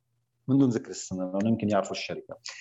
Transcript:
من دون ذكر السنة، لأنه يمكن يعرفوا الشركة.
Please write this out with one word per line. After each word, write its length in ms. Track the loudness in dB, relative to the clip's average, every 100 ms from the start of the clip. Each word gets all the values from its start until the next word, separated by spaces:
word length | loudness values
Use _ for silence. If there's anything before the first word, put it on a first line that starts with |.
| _ _ _ _ 2
من 100 | 4
دون 120 | 4
ذكر 200 | 2 -4
السنة، 420 | -10 -8 -6 -2
لأنه 180 | 0 2
يمكن 200 | 2 2
يعرفوا 220 | 2 0
الشركة. 460 | -6 -6 -8 -10 -16 -14 -16